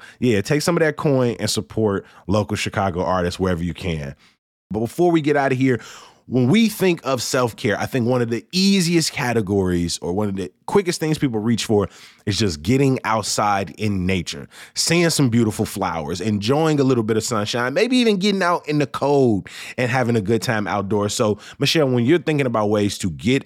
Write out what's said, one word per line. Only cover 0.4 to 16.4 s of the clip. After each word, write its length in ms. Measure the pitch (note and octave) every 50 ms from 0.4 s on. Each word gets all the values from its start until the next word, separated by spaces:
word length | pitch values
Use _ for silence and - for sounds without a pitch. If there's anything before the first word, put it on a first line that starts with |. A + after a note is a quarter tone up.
take 200 | G2+ - D#3 D3+
some 140 | - - E3+
of 60 | E3+
that 160 | D#3+ D3+ D3 -
coin 400 | - D#3 C#3 C3 B2+ A#2+ A2 -
and 100 | G#2 G#2+
support 560 | - - G2 - - A#2 A2 G#2+ G2 F#2+ - - - - - -
local 300 | F#2+ G#2+ G#2 - A2 G2
Chicago 440 | - G2+ - A2 G2 G2 E2 F2
artists 380 | F2+ E2 F#2 F#2 F2 F2 - -
wherever 240 | F#2 F#2 F2+ E2 E2+
you 100 | F2 D#2+
can. 400 | - - F2+ E2 D#2 D2 C#2 C#2 - _ _ _ _ _ _ _ _ _ -
But 120 | F#2+ G#2+
before 280 | A#2 A2+ - - F3 F3+
we 120 | E3+ E3
get 160 | D3 D3 D3 C#3+
out 160 | C3+ C3+ C3
of 40 | B2+
here, 220 | C3+ C3+ B2 A2 - - - - - - - _ _
when 220 | - - C3 B2+ A#2+
we 220 | E3 A3 A#3 G#3+
think 320 | - - F#3 F#3 F3 - -
of 180 | B2+ C3+ B2
self-care, 560 | - - - C3+ B2 A#2 G#2 - - A#2 G2 -
I 80 | G#2
think 220 | G#2 - C3 A#2 A#2
one 140 | B2+ B2
of 80 | A#2+ A2+
the 160 | A#2 A2+ - _ -
easiest 580 | F#3 F#3+ G3 G3 G3 F3 E3 F3 E3 D#3 -
categories 880 | - - - B2 A#2 A2+ G#2+ F2+ G2+ G2+ F#2+ F#2 F2+ F2 F2 E2+ - -
or 120 | - E2 F2+
one 160 | G2 G#2+ G#2
of 80 | F#2+ F#2+
the 120 | F2+ - - _ _ -
quickest 340 | - G3+ G3 E3+ E3 -
things 160 | D#3+ D#3 D#3+ -
people 240 | - C#3 A2+ A2
reach 240 | G#2 A#2+ A#2 G#2 -
for 240 | - A2+ G#2 G2 - - - - - - _ _
is 120 | - G2+ F#2
just 260 | A2 G2 D#2+ D2 D2+
getting 340 | - B2+ C3+ C#3+ C3+ C3 A#2+ -
outside 680 | G#2+ A2+ A2+ G2 - - - A2 G#2 G2+ G2 F#2+ -
in 340 | - - G#2 G#2+ G2+ F#2+ F2+
nature, 420 | F#2 F#2+ F#2 D#2 - - C#2+ C#2 - - - - - -
seeing 360 | - - - E3 F3 F3 E3
some 200 | D#3 - C#3+ B2
beautiful 360 | A2 A#2+ A#2 G#2+ G#2 - G#2+
flowers, 560 | - - G2 G2 F2+ E2 E2 D2+ C#2+ F2 F2
enjoying 580 | F2 A2 G#2 G2